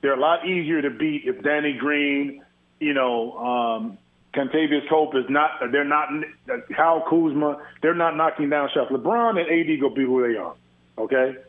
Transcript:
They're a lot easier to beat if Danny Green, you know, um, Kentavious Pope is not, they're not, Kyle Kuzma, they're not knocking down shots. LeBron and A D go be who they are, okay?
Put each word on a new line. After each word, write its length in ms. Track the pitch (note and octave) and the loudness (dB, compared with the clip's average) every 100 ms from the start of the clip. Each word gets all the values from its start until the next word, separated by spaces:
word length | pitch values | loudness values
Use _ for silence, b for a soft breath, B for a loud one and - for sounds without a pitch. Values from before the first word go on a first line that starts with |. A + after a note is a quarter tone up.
They're 140 | C#3 | 0
a 60 | C3 | 2
lot 260 | D3 E3+ F#3 | 2 2 0
easier 360 | F3+ D#3 D#3+ | -2 0 0
to 80 | C#3+ | -2
beat 320 | A#2 D#3 D3 | -2 -2 -2
if 180 | F#3+ - | -4 -2
Danny 300 | D3 D3+ D3 | 0 0 -2
Green, 680 | B2+ C#3 D3 C#3+ C#3 C#3+ C#3 - _ _ _ | -2 -2 0 0 0 -2 -6 -20 _ _ _
you 160 | D3+ | -2
know, 440 | C#3 B2+ A#2 A#2 A#2 | 0 2 0 -4 -6
um, 600 | A#2+ B2 A#2+ A2+ A2+ G2 _ _ _ | -2 0 0 -2 -6 -10 _ _ _
Kentavious 540 | - C3 D#3 D#3 C#3+ C#3+ | -4 -2 0 2 0 2
Pope 260 | D#3 D#3 | 2 2
is 100 | G3 D#3+ | 0 0
not, 320 | C#3+ D#3 - A#2+ | 0 0 -2 -2
they're 120 | C#3 | 0
not, 240 | C#3+ D3+ D3+ D3 D#3 - - A#2+ - D3+ | 2 0 0 -6 -8 -14 -8 -8 -6 0
Kyle 280 | D#3+ E3 D#3+ | 2 2 2
Kuzma, 500 | E3 D#3+ C#3+ D3 C#3+ B B | 2 2 2 0 -2 B B
they're 140 | D#3 | 0
not 220 | F3 E3 D3+ | 2 0 2
knocking 340 | D#3+ D#3 D3 | 0 0 0
down 180 | D3 C#3 | 0 0
shots. 180 | D3+ B2 | 0 0
LeBron 480 | C3+ C#3 A#3 A#3 G3 | -2 0 2 2 2
and 80 | D#3 | 2
A 160 | E3 | 0
D 120 | D#3+ D#3 | 2 0
go 120 | C#3 | 0
be 160 | A#2 | 0
who 240 | C3 B2+ B2 | 2 2 2
they 80 | A2 | 0
are, 180 | E2+ - _ _ _ - | -4 -12 _ _ _ -8
okay? 380 | A2 C3 B2+ B2+ | -2 2 0 -2